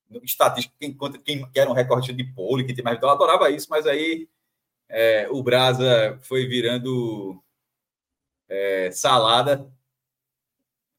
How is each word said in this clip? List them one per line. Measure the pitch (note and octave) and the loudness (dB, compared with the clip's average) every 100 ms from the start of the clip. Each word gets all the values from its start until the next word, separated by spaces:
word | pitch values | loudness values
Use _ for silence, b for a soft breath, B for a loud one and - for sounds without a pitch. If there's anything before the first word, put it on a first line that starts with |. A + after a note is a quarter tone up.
| _ A2+ | _ -18
Estatística, | B2 - C3+ B2+ B2 _ | -10 0 0 0 -8 _
quem, | D3 | -14
quanto, | C#3 C#3+ C#3 | -10 -10 -10
quem, | - D3 C3 | -10 -8 -4
que | C3+ | 0
era | C3+ | 2
um | |
recorde | B2 B2 B2 B2+ | 2 0 0 -2
de | B2+ | -8
pole, | B2+ - F#2+ C3+ | -10 -8 -4 -2
que | C3 | -2
tem | A#2+ | -6
mais, | A#2 A#2 | -4 -2
então | C3 | 2
eu | |
adorava | C#3+ E3+ F3+ D#3 | 2 4 4 2
isso, | D3 - | 0 -4
mas | D#3 D3+ | -2 0
aí, | C#3+ D#3+ D#3+ E3 _ _ _ _ _ _ | 0 -2 -4 -10 _ _ _ _ _ _
é, | A2+ A2+ A2 G#2 | 0 2 2 0
o | C#3 | -4
Brasa | B2 B2 C3 B2+ B2+ A#2+ A2 A2 | 2 4 4 2 2 4 2 -4
foi | - C3 B2+ | -6 -4 -2
virando, | B2+ A#2 B2 A#2+ B2+ A#2 G#2 G2 F#2 _ _ _ _ _ _ _ _ _ _ _ | -2 -2 -2 -4 -4 -4 -6 -10 -12 _ _ _ _ _ _ _ _ _ _ _
é, | G2 G2 F#2+ F#2 | -4 -2 -2 -2
salada | F#2 C#3+ B2+ A2 A#2 C#3 C#3 - _ _ _ _ _ _ _ _ _ _ _ _ | -2 2 4 4 4 2 -2 -4 _ _ _ _ _ _ _ _ _ _ _ _